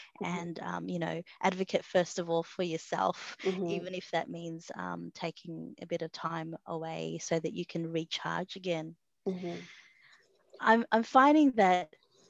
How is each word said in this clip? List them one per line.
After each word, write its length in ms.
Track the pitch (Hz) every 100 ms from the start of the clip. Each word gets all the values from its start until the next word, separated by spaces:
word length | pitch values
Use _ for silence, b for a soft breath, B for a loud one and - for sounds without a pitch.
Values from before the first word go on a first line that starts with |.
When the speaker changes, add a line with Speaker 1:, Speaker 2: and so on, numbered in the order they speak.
| B B
Speaker 1:
Mm-hmm. 180 | 175 175
Speaker 2:
And, 200 | 170 160
um, 280 | - 175 180
you 100 | 175
know, 220 | 165 165 - b
advocate 420 | 190 185 190 - -
first 340 | 185 170 -
of 100 | 170
all 140 | 165
for 200 | 165 -
yourself, 720 | 175 160 - 160 185 - - -
Speaker 1:
Mm-hmm. 220 | 190 185 175
Speaker 2:
even 240 | 170 175 185
if 140 | -
that 180 | 165 -
means, 420 | 170 170 165 - -
um, 340 | 90 170 170
taking 640 | - 165 - 170 160 160 -
a 40 | 175
bit 160 | 170
of 100 | 165
time 440 | - 165 165 165 165 -
away 500 | 165 160 160 160 160
so 180 | - 165
that 140 | 160
you 120 | 175 175
can 260 | 170 165
recharge 640 | 165 165 - 165 170 185 196
again. 400 | 185 165 160 170 _ _ 196
Speaker 1:
Mm-hmm. 320 | 185 180 170 175 b b b b b b _ _ -
Speaker 2:
I'm, 240 | - 226 226
I'm 120 | 226
finding 480 | 226 262 277 311 285 226
that 380 | 190 180 - _ _ _